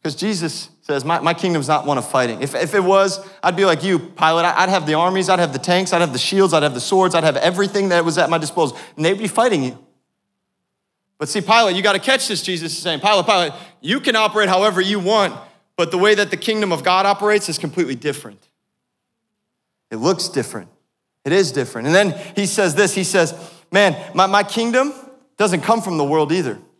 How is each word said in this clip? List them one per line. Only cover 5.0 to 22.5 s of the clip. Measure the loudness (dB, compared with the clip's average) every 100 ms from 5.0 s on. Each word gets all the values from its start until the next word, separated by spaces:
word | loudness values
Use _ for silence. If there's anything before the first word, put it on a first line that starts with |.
| 2 0 0
I'd | 2
have | 0
the | -2
tanks, | 0 0 2
I'd | 0
have | 0
the | -2
shields, | -2 2 4
I'd | 4
have | 2
the | -2
swords, | 0 2 4
I'd | 2
have | 2 2
everything | 0 0 -2 0 0
that | 2 0
was | 0
at | 0
my | 0
disposal. | -2 -2 -2 -2 -18 -2
And |
they'd | -2 0
be | -2
fighting | 0 2 2
you. | -2 -8 _ _ _ _ _ _ _ _ _ _ _ _ _ _
But | -6
see, | -4
Pilate, | 2 4 4 2
you |
gotta | 0 0
catch | 0 0 0
this, | -6
Jesus | -4 -6 -6
is | -8
saying. | -6 -2
"Pilate, | 0 2 2
Pilate, | 0 0 -6 -20 _
you | -6 -2
can | 0 0
operate | 0 0 2
however | 2 2 0
you | -2 -2
want, | 0 2 0 -4 -20 _ _ -4
but | -2
the | 2
way | 4
that | 4 0
the | -4
kingdom | -4 -2 -2
of | -2
God | 2 2
operates | 2 0 2 0 -2
is | -6
completely | -6 -4 -4 -2
different. | -6 -6 -12 -20 _ _ _ _ _ _ _ _ _ _ _ _ _ _ _
It | -2
looks | -2 0 -2
different. | -4 -6 -10 -16 _ _ _ _ _ -2
It |
is | 0 0
different." | -2 -6 -6 2
And |
then | 2 2 -2 -8
he | -4
says | -2